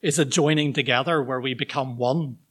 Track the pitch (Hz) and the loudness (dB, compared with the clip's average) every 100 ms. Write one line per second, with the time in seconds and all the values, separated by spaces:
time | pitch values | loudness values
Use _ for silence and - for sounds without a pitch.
0 | 180 147 143 175 147 156 147 135 135 123 | 0 0 2 2 2 4 2 0 2 2
1 | 147 165 127 131 127 123 147 147 131 117 | 2 0 0 -4 -4 -6 -4 -4 -4 -2
2 | 120 151 151 117 _ | 0 0 -2 -8 _